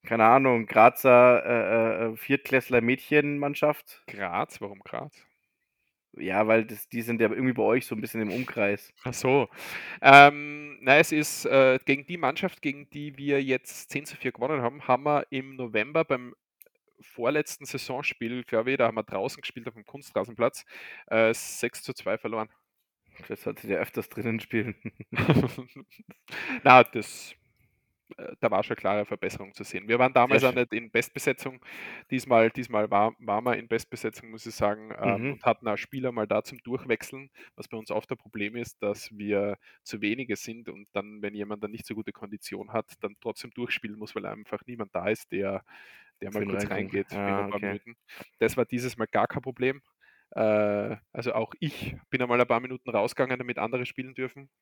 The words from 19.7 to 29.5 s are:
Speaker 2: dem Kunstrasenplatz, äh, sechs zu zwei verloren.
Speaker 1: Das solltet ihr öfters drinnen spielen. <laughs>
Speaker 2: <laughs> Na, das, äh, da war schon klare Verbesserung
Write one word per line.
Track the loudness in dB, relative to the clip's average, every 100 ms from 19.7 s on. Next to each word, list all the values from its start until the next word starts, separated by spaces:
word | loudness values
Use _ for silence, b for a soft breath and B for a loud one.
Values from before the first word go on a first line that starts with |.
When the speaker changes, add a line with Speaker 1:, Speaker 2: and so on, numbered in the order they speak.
| -16
Speaker 2:
dem | -20
Kunstrasenplatz, | -20 -8 -6 -4 -2 -2 -2 -20 B B B B
äh, | 2 2
sechs | 2 -6 -6 -6 -6
zu | -12
zwei | -10 -6 -6
verloren. | -6 -6 -8 _ _ _ _ _ _ -20 -14
Speaker 1:
Das | -10
solltet | -8 -10 -4
ihr | -4
öfters | -4 -8 -10
drinnen | -8 -6 -6
spielen. | -4 -4 -4 -8 -14 -16 -12
<laughs> |
Speaker 2:
<laughs> | -4 4 4 2 -4 -16 -20 -20 _ -20 -20 -16 B B 0
Na, | 8 10
das, | 8 2 -8 -12 -18 -20 _ _ _ _ _ _ _ -18
äh, | -16 -4
da | 0
war | 0
schon | -2 -4
klare | -2 -2 -4
Verbesserung | -6 -8 -8 -16